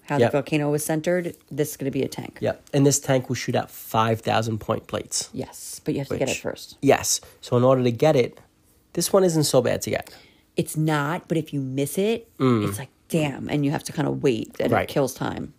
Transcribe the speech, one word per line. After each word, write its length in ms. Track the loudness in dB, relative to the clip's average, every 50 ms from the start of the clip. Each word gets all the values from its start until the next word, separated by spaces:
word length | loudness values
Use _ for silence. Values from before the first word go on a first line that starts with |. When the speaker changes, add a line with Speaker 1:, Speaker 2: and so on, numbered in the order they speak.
| _
Speaker 1:
how 120 | -2 2
Speaker 2:
Yep. 140 | 2 2 2
Speaker 1:
the 60 | 2
volcano 340 | 0 -2 0 0 0 0 0
was 120 | -2 -2 -2
centered, 500 | -2 -4 -2 0 0 -2 -2 -2 -6 -8 -12 _ -8
this 200 | -4 -4 -4 -4
is 60 | -6
gonna 120 | -6 -6 -4
be 120 | -2 -2 -4
a 40 |
tank. 300 | -4 -6 -10 -12 -12 -10 -6
Speaker 2:
Yep. 220 | -4 -4 -4 -6 _ -2 2
And 120 | 4 4
this 140 | 4 4 2
tank 300 | 2 0 0 0 0 -2
will 60 | -6
shoot 200 | -6 -4 -2 -2
out 140 | -2 -2 -4
five 500 | -10 -18 -10 -2 0 2 2 2 2 0
thousand 380 | 0 0 0 0 0 -2 -4 -4
point 260 | -2 -4 -4 -4 -6
plates. 420 | -6 -8 -8 -6 -6 -6 -8 -8 -8 -8
Speaker 1:
Yes, 480 | -10 -10 -10 -12 -16 -16 -14 -16 -10 -6
but 100 | -4 -4
you 40 | -4
have 80 | -4 -4
to 80 | -4
get 120 | -2 -2 -2
it 40 | -4
Speaker 2:
Which 60 | -4
Speaker 1:
first. 360 | -6 -8 -8 -8 -12 -18 -8 0 4
Speaker 2:
Yes. 360 | 4 4 4 2 -2 -2 -2 -4 -10 -20 _
So 160 | -4 0 2
in 60 | 4 6
order 200 | 6 6 4 4
to 80 | 2
get 240 | 2 4 4 4 6
it, 240 | 4 2 0 -2 -12 -20 _ _ _ _ _ _ _ _ _ -4
this 180 | -4 0 4 4
one 100 | 4 6
isn't 200 | 4 4 2 2
so 160 | 4 4 4
bad 200 | 4 2 0 -2 -2
to 60 | -4
get. 200 | -4 -4 -4 -8 -18 -20 -20 _ _ _ _ _ _
Speaker 1:
It's 220 | -4 -4 -2 -2
not, 500 | 0 0 2 2 0 0 -2 -4 -4 -4
but 100 | -2 -2
if 140 | -2 -2 -4 -4
you 80 | -6
miss 360 | -6 -4 -2 -2 -2 -2 0
it, 300 | 0 0 0 -2 -4 -6 _ _ 0
Speaker 2:
Mm. 280 | 2 4 4 4 2
Speaker 1:
it's 100 | 0 -4 -6
like, 100 | -10 -14 _ _ _
damn, 420 | -2 0 0 0 0 -2 -6 -6 -2
and 160 | -2 0 0
you 60 | 0
have 120 | -2 -2 -6
to 60 | -6
kinda 200 | -4 -2 -2 -2
wait, 440 | -2 0 2 2 2 0 -2 -6 -4 -4
and 120 | 0 0
Speaker 2:
Right. 120 | 2 0 0
Speaker 1:
it 40 | 0 0
kills 200 | 0 0 0 -2
time. 380 | -4 -6 -6 -6 -6 -10 -10 -14